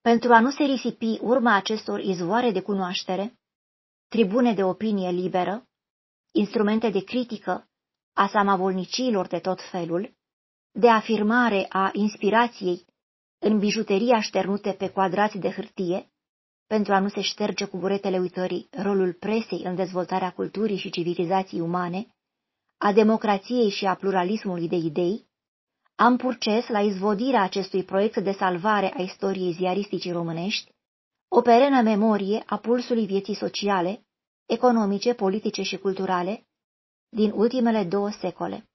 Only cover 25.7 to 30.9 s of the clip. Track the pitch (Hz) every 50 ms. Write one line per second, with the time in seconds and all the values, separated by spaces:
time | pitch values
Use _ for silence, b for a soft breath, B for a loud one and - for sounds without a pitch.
25.7 | _ _ _ _ _ - 208 240 254 247 247 254 233 - - 226 208 226 240 -
26.7 | 240 208 202 214 196 185 190 214 208 190 240 269 254 220 190 185 - 196 185 -
27.7 | - 190 185 - 185 190 202 226 220 - 165 185 196 196 202 185 180 175 170 220
28.7 | 214 202 190 185 - - 180 190 - _ - 196 196 190 185 180 165 175 180 185
29.7 | 185 196 202 - - 170 - 180 170 170 170 165 165 165 170 202 220 - - _
30.7 | _ _ _ _